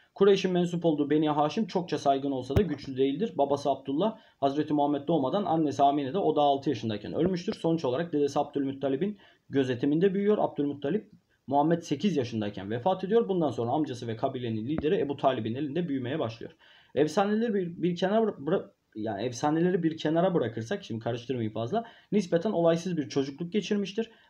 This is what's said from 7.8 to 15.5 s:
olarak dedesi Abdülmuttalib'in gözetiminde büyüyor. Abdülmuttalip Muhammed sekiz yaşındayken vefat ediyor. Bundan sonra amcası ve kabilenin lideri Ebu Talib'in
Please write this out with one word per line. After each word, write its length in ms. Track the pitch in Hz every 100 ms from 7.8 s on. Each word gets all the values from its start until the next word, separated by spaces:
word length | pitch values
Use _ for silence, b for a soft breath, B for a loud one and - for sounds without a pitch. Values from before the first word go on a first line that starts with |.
olarak 280 | 127 131 170
dedesi 260 | 147 143 147
Abdülmuttalib'in 800 | 143 143 135 135 139 135 202 202 b b _
gözetiminde 640 | 135 127 120 143 156 196
büyüyor. 240 | 196 202 214
Abdülmuttalip 680 | 151 - 143 139 139 208 - - _ _ -
Muhammed 360 | 143 156 165
sekiz 340 | - 143 208 147
yaşındayken 540 | 113 110 104 95 98
vefat 340 | 120 185 185
ediyor. 240 | 190 233 196
Bundan 220 | 180 147
sonra 200 | 113 117
amcası 360 | 151 135 117 113
ve 100 | 113
kabilenin 500 | 131 127 117 110 117
lideri 320 | 160 151 196
Ebu 180 | 139 139
Talib'in 380 | 139 123 110